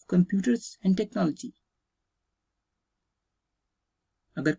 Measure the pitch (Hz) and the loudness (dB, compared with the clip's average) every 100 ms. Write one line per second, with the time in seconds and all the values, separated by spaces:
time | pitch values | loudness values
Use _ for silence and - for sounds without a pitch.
0 | - 180 180 196 247 233 - - 190 185 | 0 2 4 2 2 0 -2 -4 0 0
1 | 208 208 170 - - - _ _ _ _ | 0 -2 -2 -2 -10 -16 _ _ _ _
2 | _ _ _ _ _ _ _ _ _ _ | _ _ _ _ _ _ _ _ _ _
3 | _ _ _ _ _ _ _ _ _ _ | _ _ _ _ _ _ _ _ _ _
4 | _ _ _ - 143 | _ _ _ -4 -2